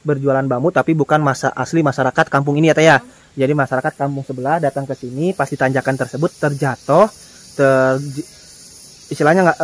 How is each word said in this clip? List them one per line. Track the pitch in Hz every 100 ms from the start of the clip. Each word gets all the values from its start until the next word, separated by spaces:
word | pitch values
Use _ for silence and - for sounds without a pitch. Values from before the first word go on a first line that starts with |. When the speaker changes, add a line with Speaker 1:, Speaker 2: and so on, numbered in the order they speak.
Speaker 1:
berjualan | 151 139 139 135 135
bambu | 123 160
tapi | 151 147 160
bukan | 139 156
masa | 147 127 135
asli | - 127 165 143
masyarakat | 131 131 160 160
kampung | 139 143 147
ini | 160
ya | 156
Teh | 160
ya. | 139
Speaker 2:
Hmm. | - - _ 139
Speaker 1:
Jadi | 135
masyarakat | 147 131 127 156
kampung | - 143 139 135
sebelah | 131 131 165
datang | 143 139 139
ke | 127
sini | 123 131 175 185
pas | 135
di |
tanjakan | 143 131 131 131 135
tersebut | 127 135 165
terjatuh, | - 151 139 143 127 - 156 214 - - - -
ter-, | - 135 135 131 135 143 135 - - - - - - - - -
istilahnya | 147 151 185 175
nggak, | -